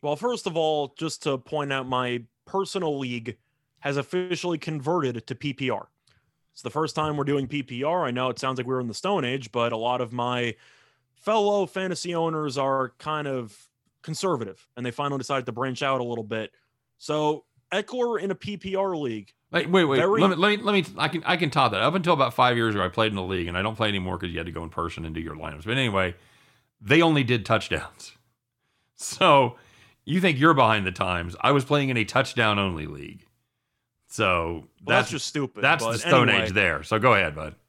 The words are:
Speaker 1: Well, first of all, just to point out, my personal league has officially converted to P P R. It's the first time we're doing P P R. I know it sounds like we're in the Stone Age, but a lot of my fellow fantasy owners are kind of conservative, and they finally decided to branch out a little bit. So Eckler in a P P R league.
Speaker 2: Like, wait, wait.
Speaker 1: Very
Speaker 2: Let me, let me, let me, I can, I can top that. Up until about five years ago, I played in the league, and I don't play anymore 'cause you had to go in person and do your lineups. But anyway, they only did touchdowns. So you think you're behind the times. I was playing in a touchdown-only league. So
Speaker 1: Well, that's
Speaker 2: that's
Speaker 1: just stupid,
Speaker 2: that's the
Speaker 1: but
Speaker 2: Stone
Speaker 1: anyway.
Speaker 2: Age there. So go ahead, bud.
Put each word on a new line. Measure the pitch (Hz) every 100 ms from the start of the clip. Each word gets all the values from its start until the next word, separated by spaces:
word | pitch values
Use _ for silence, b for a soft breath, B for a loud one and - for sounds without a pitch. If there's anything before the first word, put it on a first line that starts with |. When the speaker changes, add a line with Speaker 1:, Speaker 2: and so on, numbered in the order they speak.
Speaker 1:
Well, | 147 147
first | 233 240 202
of | 160
all, | 156 151 139 -
just | 160 -
to | 156 135
point | - 156 143
out, | 135 131
my | 127 123 120 117 _ -
personal | 190 190 196 170 139
league | 131 120 113 110 _ _ _ _
has | 143 139
officially | 139 180 180 175 180 165
converted | - 156 135 175 135 120 -
to |
P | - 143
P | 131 131
R. | 104 - _ _ _ _ _ _
It's | -
the | 123
first | 139 156
time | - 156 147
we're |
doing | 139 143 131
P | 143
P | 131 123
R. | 139 180 147
I |
know | 120 127
it | 120
sounds | 135 127
like | 123
we're | 131
in | 120
the |
Stone | 104 185 196
Age, | 123 135 113
but | 120 117
a | 113
lot | 113 123
of | 120
my | 123 120 123 120 117 b b b b b
fellow | _ - 220 208 208
fantasy | 185 190 190 175 175
owners | 170 165 160 151 131
are | 135 135 127 _
kind | 151 156 143
of | 131 113 - _ _ _ _
conservative, | - 156 190 147 104 - _ -
and |
they | 123
finally | 117 143 139
decided | 127 139 123
to |
branch | 113 131 123
out | 143 135
a |
little | 120 117
bit. | 107 113 107 _ _ _ _ _
So | - 151 151 151 _ _ _
Eckler | 190 208 247 240 214
in | 196
a |
P | 185 - 202
P | 190 190
R | 196 170
league. | 143 113 98 _ _
Speaker 2:
Like, | 170 156
wait, | 185
wait. | 160 135
Speaker 1:
Very | 175 214
Speaker 2:
Let | 196
me, | 165
let | 196 208
me, |
let | 202
me, | 202 160 -
I | 151
can, | 175
I | 156 170
can | 160
top | - 127
that. | 98
Up | 117
until | 180 170
about | 160 127
five | - 123 120
years | 113
ago, | 104
I | 92
played | 90 110
in | 101
the |
league, | 92 95 85
and | 87
I |
don't | 101 113
play | 107
anymore | 101 92 90
'cause | 90
you | 82
had | 85
to |
go | 80
in | 82
person | 82 82 82 82
and |
do | 80
your | 82
lineups. | 76 78 76
But | 87 127
anyway, | 127 98 92 87 b b b b b _
they | 101 151
only | 165 151
did | 123 123 98
touchdowns. | 113 - 80 - _ - _ _ _ _ _ _ _ _ _
So | - - 190 143 123 - b b b b
you | - 170
think | 180 135
you're | 156
behind | 160 117 110 95
the |
times. | 92 92 90 85 85
I | 120
was | 143
playing | 131 147 135
in | 123
a |
touchdown-only | 104 147 131 - 113 101 98 85 76
league. | 73 76 82 _ _ _ _ _ _ _ _ _
So | - 104 87 82
Speaker 1:
Well, | 82 - _ 98
that's | 123 120
Speaker 2:
that's |
Speaker 1:
just | 147 -
stupid, | 156 135 -
Speaker 2:
that's | 131 156
the | 113
Speaker 1:
but | 117
Speaker 2:
Stone | - 139 117
Speaker 1:
anyway. | 101 110
Speaker 2:
Age |
there. | 98 95 76
So | 78 110
go | 120
ahead, | 107 87
bud. | 76 78 -